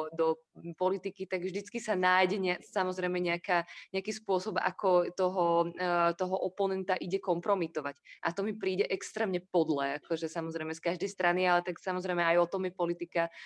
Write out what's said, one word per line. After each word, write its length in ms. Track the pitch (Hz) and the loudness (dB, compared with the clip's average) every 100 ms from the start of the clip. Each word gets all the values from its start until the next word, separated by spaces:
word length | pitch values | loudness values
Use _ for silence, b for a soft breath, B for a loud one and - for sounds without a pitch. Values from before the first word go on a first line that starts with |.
| 156 | 0
do 140 | 165 160 160 _ 165 170 165 | 0 0 0 _ -14 -12 -2
politiky, 480 | 180 190 196 - | 0 0 -4 -8
tak 240 | 190 185 185 | -6 -4 -4
vždycky 320 | 185 202 233 | -6 -8 -8
sa 160 | 226 185 | -2 2
nájde 400 | 185 185 185 185 | 4 6 4 2
ne-, 240 | 185 180 | 0 -2
samozrejme 560 | - 208 185 180 180 180 | -4 -2 -2 -2 -2 0
nejaká, 480 | 175 175 - 175 170 B B 190 | 0 -2 0 0 0 B B -6
nejaký 160 | 208 | -4
spôsob, 480 | 214 - 185 214 180 | -6 0 0 0 -2
ako 560 | 185 - 196 180 170 - | -2 0 4 4 4 0
toho, 560 | 185 190 170 170 170 | 0 2 2 2 2
e, 400 | 180 180 175 170 175 | -2 0 2 2 2
toho 160 | 185 185 | -2 -2
oponenta 640 | 185 - 196 190 185 185 | -2 -2 -2 -2 -2 -2
ide 240 | 180 190 | -2 -2
kompromitovať. 720 | - 170 208 196 160 156 143 - B B 170 | 0 0 2 0 0 -4 -6 -8 B B -4
A 80 | 175 | -2
to 80 | |
mi 80 | 208 | -4
príde 320 | 220 190 185 - | -2 -4 -2 -2
extrémne 480 | 196 - 220 208 180 | -4 -6 -4 -2 -2
podlé, 640 | - 175 156 143 139 143 | 0 2 2 0 -2 -4
akože 240 | - 160 156 | -4 -4 -4
samozrejme 480 | 170 165 160 156 160 | -4 -6 -6 -6 -4
z 80 | |
každej 240 | - 180 196 | -4 -2 -4
strany, 400 | - 180 180 185 | 0 2 4 4
ale 160 | 175 | 4
tak 160 | 180 175 | 2 -4
samozrejme 400 | 190 180 180 175 | -4 -4 -2 0
aj 180 | 170 175 | 4 4
o 60 | 175 | 4
tom 160 | 190 185 | 0 -4
je 80 | 185 | -2
politika, 560 | 170 170 175 170 165 B | -2 -2 -4 -2 -2 B